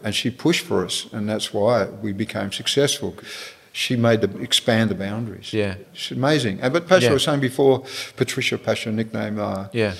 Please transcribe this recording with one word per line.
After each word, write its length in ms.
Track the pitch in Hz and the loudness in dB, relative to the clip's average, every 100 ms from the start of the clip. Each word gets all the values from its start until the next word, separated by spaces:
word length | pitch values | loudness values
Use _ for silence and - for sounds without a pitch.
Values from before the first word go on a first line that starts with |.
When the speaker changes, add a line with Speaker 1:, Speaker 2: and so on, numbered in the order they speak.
Speaker 1:
and 100 | 107 | -4
she 160 | 101 123 | -2 -2
pushed 340 | 117 156 175 | 0 0 0
for 200 | - 101 | 0 -2
us, 220 | 92 - - | -2 -4 -8
and 160 | 113 104 | -6 -4
that's 240 | 107 - | -4 -4
why 340 | 107 104 123 98 107 | 0 4 4 2 -4
we 120 | 107 | -6
became 400 | 98 110 110 98 | -4 -4 -4 -6
successful. 640 | - - - 139 - - 85 - - - - - | -4 -2 2 2 0 -6 -8 -14 -14 -14 -18 -14
She 240 | - - 123 | -6 -2 2
made 240 | 117 113 | 4 4
them 200 | 101 98 | 2 -2
expand 500 | - - - 113 113 | 0 0 2 2 2
the 40 | |
boundaries. 580 | 90 98 107 113 92 - | 0 -4 -6 -8 -10 -4
Speaker 2:
Yeah. 220 | 110 101 95 - | -2 -2 -4 -12
Speaker 1:
It's 200 | - - | -12 -8
amazing. 480 | 127 135 156 123 95 | 0 2 2 2 0
And, 100 | 120 | 0
but 140 | 160 170 | 0 4
Pasha 200 | 185 120 | 6 6
Speaker 2:
Yeah. 60 | |
Speaker 1:
was 100 | 135 | 4
saying 160 | 135 143 | 2 2
before, 420 | 131 - 139 131 135 - - - | 0 4 6 6 2 -10 -10 -2
Patricia, 420 | 98 - 123 104 | -2 0 -2 -2
Pasha 340 | - 110 - | -2 -2 -2
nickname, 480 | 110 110 110 107 104 | -2 -2 -4 -4 -4
uh, 240 | 101 98 98 | -4 -4 -4
Speaker 2:
Yeah. 220 | 117 107 92 | 0 0 -2